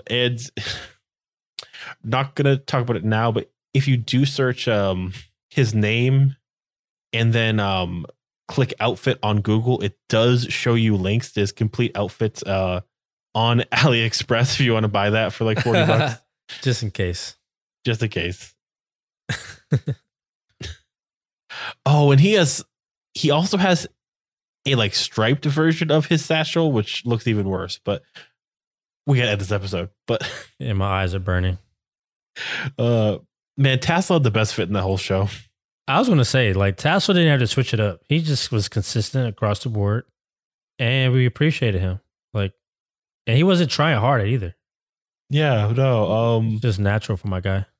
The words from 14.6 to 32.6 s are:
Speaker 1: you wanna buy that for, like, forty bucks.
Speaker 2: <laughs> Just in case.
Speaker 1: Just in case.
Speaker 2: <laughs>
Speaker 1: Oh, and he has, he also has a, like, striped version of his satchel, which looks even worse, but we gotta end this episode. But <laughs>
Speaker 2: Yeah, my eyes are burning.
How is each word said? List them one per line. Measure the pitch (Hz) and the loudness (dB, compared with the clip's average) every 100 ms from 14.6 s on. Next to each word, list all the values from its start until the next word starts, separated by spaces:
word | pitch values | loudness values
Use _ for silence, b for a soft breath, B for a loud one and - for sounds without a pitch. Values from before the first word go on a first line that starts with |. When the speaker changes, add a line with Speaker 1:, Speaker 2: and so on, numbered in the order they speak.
Speaker 1:
you | 123 | 0
wanna | 110 110 | 2 0
buy | 101 101 | 0 0
that | 110 107 | 0 0
for, | - | -2
like, | 113 110 | -2 0
forty | - 190 160 | 0 2 2
bucks. | 143 143 113 _ _ | 2 0 -4 _ _
Speaker 2:
<laughs> | - - | -20 -6
Just | 135 120 | -4 -2
in | 107 | -4
case. | - 90 87 - - _ _ _ _ | -4 -4 -6 -10 -16 _ _ _ _
Speaker 1:
Just | 123 110 | -6 -4
in | 113 | -4
case. | - 87 92 - _ _ _ _ _ _ _ - | -4 -6 -8 -16 _ _ _ _ _ _ _ -12
Speaker 2:
<laughs> | - - - _ 139 - - _ _ _ _ _ - - - _ _ _ _ _ _ - B B - 143 | -12 -12 -20 _ -4 -2 -10 _ _ _ _ _ -16 -16 -16 _ _ _ _ _ _ -20 B B -4 2
Speaker 1:
Oh, | 147 143 | 4 6
and | 135 | 6
he | 190 | 6
has, | 208 147 - - _ _ _ _ | 6 2 0 -8 _ _ _ _
he | - 156 | -2 0
also | 147 190 196 | 2 0 0
has | 190 175 - _ _ _ _ _ _ _ 139 | 2 0 -2 _ _ _ _ _ _ _ 0
a, | 131 | 0
like, | 104 - | 0 -2
striped | - - 110 143 151 | -4 0 0 0 0
version | 143 160 160 160 | 2 2 2 2
of | 151 151 | 2 2
his | 160 - | 0 0
satchel, | 160 156 170 160 | -2 0 0 0
which | 117 104 - 120 | 0 -2 -4 -2
looks | 117 123 | -2 0
even | 107 98 | -2 0
worse, | 92 87 - | -4 -6 -8
but | - 98 B B B _ _ _ _ _ _ _ - | -4 -6 B B B _ _ _ _ _ _ _ 0
we | 131 | 2
gotta | 120 | 2
end | 101 | 0
this | 95 | -2
episode. | 104 95 95 90 _ - | -4 -4 -6 -6 _ -4
But | 117 B B B | -4 B B B
<laughs> | - | -10
Speaker 2:
Yeah, | 131 | -4
my | 98 98 95 | -2 0 0
eyes | 92 | -2
are | 95 | -2
burning. | 92 90 92 90 _ _ _ _ _ _ _ B B B | -2 0 0 -4 _ _ _ _ _ _ _ B B B